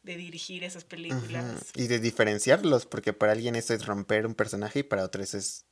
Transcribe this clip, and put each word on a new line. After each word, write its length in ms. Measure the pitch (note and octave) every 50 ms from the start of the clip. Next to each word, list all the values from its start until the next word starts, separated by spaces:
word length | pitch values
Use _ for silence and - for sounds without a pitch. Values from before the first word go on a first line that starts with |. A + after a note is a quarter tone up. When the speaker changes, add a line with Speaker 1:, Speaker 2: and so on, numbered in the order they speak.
Speaker 1:
de 140 | _ F#3+ F3
dirigir 460 | E3+ F3+ F3 E3 E3 - - F#3 F3 F3
esas 200 | F#3 F#3 E3+ D#3+
películas. 600 | _ F3+ E3 E3+ - C3 B2+ A#2 A2 A#2 A#2 B2 A#2+ A2+ - - - -
Speaker 2:
Ujú, 80 | C3 B2
y 20 |
de 120 | A#2 A#2+ A#2
diferenciarlos, 880 | A2+ A#2 A2 - A2+ G#2+ G#2 G#2 - C3 C#3+ G3 G3+ E3 C#3 A#2+ -
porque 260 | - - - - A2 G2+
para 200 | - G#2+ G#2+ G#2+
alguien 220 | A2+ A#2 A#2+ A#2
eso 200 | A#2 A2+ - A#2
es 100 | G#2 G#2+
romper 400 | G#2 G#2 G2+ G2 - G#2+ G#2+ G#2+
un 80 | A2+ A2+
personaje 460 | - G#2 G2+ - G2+ G#2 G#2+ - C#3+
y 40 | C#3+
para 200 | - A2 G2 F#2
otros 320 | F#2 - G2 G2 - -
es 300 | G2+ F#2+ - - - _ _